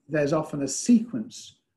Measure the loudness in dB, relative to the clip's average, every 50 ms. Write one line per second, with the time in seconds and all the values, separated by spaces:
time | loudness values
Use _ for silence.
0 | _ -4 -2 0 0 2 0 0 -2 -4 -4 -4 -4 -4 -4 -2 4 6 6 6
1 | 4 2 -4 -6 -8 -8 -12 -18 -20 -20 -20 _ _ _ _